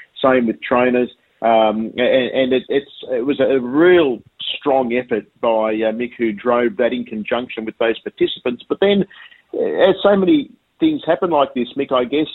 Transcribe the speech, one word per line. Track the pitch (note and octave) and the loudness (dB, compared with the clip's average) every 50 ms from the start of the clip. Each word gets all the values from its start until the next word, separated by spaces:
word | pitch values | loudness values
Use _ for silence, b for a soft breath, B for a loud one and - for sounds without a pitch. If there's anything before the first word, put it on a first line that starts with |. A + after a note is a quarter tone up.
| B B B - | B B B 0
same | - C3 C3 B2+ A#2+ | 2 2 2 4 2
with | A2 G#2 - - | 0 -4 -4 -4
trainers. | - C3 B2 B2 B2+ B2 B2 B2 A#2 - _ _ _ _ - | -2 0 2 2 2 2 0 -2 -2 -6 _ _ _ _ -2
Um, | A2 A2+ A2+ A2 A2 G#2+ G#2+ A2 A2+ A2 - | 0 2 4 4 4 2 0 -2 -6 -6 -4
and, | - B2 B2 B2+ C3 B2 - - | -2 0 2 2 2 0 0 0
and | C3 C3+ B2+ C3 | -2 0 2 0
it, | B2+ A2 | -2 0
it's, | - A#2 C#3 C#3+ - - - - - | -2 -4 -4 -4 -6 -20 -16 -10 -6
it | B2+ A#2+ A#2+ | -6 -4 -2
was | C#3+ C3+ - | -2 0 0
a | F3+ G#2+ C3+ C3+ | 0 2 0 0
real | B2 A#2+ C3 D3+ E3+ F#3 F3+ F3 D#3+ C3+ A#2 G#2+ - _ _ - - - - - | -2 -2 0 4 4 6 6 6 4 2 -2 -4 -10 _ _ -12 -10 -10 -8 -6
strong | - D3 C3 C3+ C3 A#2 | -2 0 0 0 0 0
effort | A#2 B2 B2 - A#2+ G#2+ G#2 _ _ - | -2 -4 -2 -2 -4 -4 -4 _ _ -4
by, | - A#2 A2+ A2 A2 A2 | -2 0 0 0 0 0
uh, | A2 A2 A2 A2 A2 | -2 0 -2 -2 -2
Mick, | A#2 B2 A#2+ - | -4 -6 -8 -4
who | - A#2 A2+ G#2 | -2 -2 -2 -2
drove | G2+ - B2 A#2+ A#2+ A#2+ A#2 G2+ | -2 -2 0 0 2 0 0 0
that | A2+ B2 A2+ | 0 -2 -2
in | B2 B2 A#2+ | -2 -4 -8
conjunction | - A2 A2 G2+ - A#2+ A#2 B2 A#2+ - - A2 | -8 -10 -8 -6 -4 -4 -4 -6 -8 -10 -10 -10
with | A2 - | -8 -4
those | - A#2 A#2 A2 - | -2 -2 -2 -2 -2
participants. | - G#2 _ - F3 - - - - B2+ B2 - - | -6 -10 _ -2 -2 -2 -2 -4 -6 -6 -6 -6 -6
But | - C#3+ - | -6 -4 0
then, | G3 G3+ G3+ G3+ - B B B B B B B B B - | 0 2 2 2 0 B B B B B B B B B -6
uh, | - - - - F2 D#3 G3 | -4 -4 -2 0 2 2 2
as | F3+ - - | 2 2 2
so | G3+ G#3 | 2 2
many | G3 F#3+ F3 D#3+ D3 C3+ - - _ _ _ _ - | 4 4 2 2 2 0 -4 -14 _ _ _ _ -2
things | E3 D#3 D#3 C3 - | -2 0 0 -2 -2
happen | D#3 E3 E3+ F#3+ F3 | -2 -2 -2 0 0
like | D#3+ C#3+ C#3 C3 - | 2 0 0 0 -2
this, | B2+ A#2 - - | -6 -6 -4 -4
Mick, | C#3 C#3 C3+ C3+ | -6 -4 -2 0
I | B2+ B2+ | -2 0
guess | A#2 C3 D3+ D#3+ - | 0 -2 -2 -2 -2